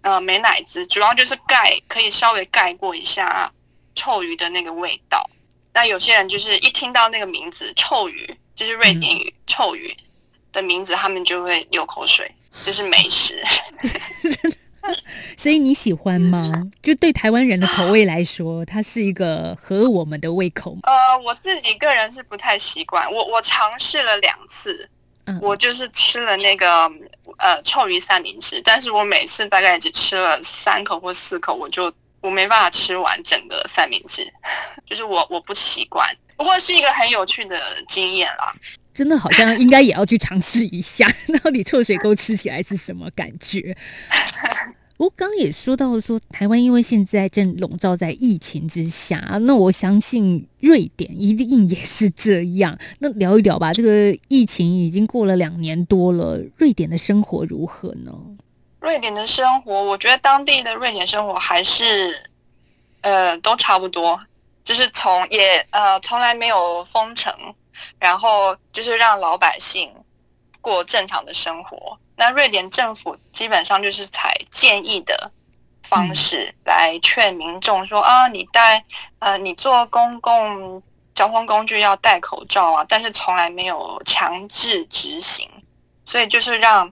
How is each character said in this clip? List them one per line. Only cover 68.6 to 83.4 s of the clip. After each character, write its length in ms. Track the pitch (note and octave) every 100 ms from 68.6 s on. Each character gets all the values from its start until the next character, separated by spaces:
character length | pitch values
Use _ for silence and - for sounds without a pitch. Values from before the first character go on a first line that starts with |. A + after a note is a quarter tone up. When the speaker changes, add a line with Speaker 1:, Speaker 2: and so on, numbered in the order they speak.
| _
Speaker 1:
就 100 | -
是 140 | A#3 A3+
让 240 | A#3 G#3
老 180 | E3+ F3
百 220 | E3+ -
姓 320 | - F#3 D3+ - _ _ _ _ _ _
过 200 | A#3+ F#3 F3
正 200 | - F#3+
常 200 | F3+ C#3+
的 80 |
生 280 | - E3+ E3 -
活。 340 | - - D#3+ _ -
那 120 | A#3
瑞 180 | C4 C#4
典 220 | G3+ F#3
政 260 | - A#3+ G#3+
府 180 | - - _
基 120 | - A3+
本 200 | G#3+ -
上 180 | G3
就 80 | G3+
是 160 | G3 F#3+
采 260 | - - - -
建 400 | - B3+ G3+ G#3
议 120 | G3+
的 280 | - - - _ _ _ _ _
方 320 | - - F3+ D#3+
式 340 | - D#3 G#2 -
来 340 | - E3+ E3 E3
劝 360 | - - G#3+ F3+
民 240 | D#3+ F3+
众 260 | A3 G3 G3
说， 140 | G#3
Speaker 2:
嗯。 80 | -
Speaker 1:
啊， 200 | B3 B3+
你 180 | G3+ F3+
戴， 280 | A3+ A3+ A3 - - - _
呃， 180 | G3+ G3
你 160 | F#3+ F3
坐 300 | C4+ B3 A#3
公 340 | A#3+ A#3+ A#3+
共 600 | A#3 A#3 G#3+ G3 F#3+ F#3 _ _ _
交 140 | - G#3
通 180 | A3+ A3+
工 220 | G#3+ A3
具 140 | A3
要 120 | G#3 G3
戴 200 | A#3 F#3
口 240 | - - -
罩 260 | G3+ F3
啊， 140 | D#3 D3+
但 160 | A3
是 80 | A3+
从 240 | G#3+ -
来 140 | F3+